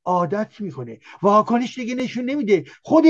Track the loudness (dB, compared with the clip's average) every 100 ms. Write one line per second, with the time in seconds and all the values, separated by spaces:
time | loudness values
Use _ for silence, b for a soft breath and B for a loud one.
0 | -4 -2 -2 -4 -6 -10 -12 -12 -14 -16
1 | B B 2 2 2 -2 -4 -8 -8 -6
2 | -6 -6 -6 -4 0 0 B B 0 4
3 | 6